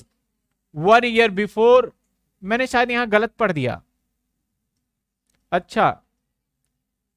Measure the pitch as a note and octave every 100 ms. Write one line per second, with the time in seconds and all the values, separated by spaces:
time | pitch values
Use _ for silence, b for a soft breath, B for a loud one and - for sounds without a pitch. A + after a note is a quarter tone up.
0 | - _ _ _ _ _ _ D3+ F#3 A#3+
1 | A#3+ A3+ A3+ F#3+ G#3 A3 A#3 B3+ A#3+ -
2 | _ _ _ _ F#3+ A#3 C4 B3 B3 A#3+
3 | A#3 G#3+ A3+ - G#3 D3+ B2 - _ _
4 | _ _ _ _ _ _ _ _ _ _
5 | _ _ _ _ - F3+ - A3+ D#3 -
6 | _ _ _ _ _ _ _ _ _ _
7 | _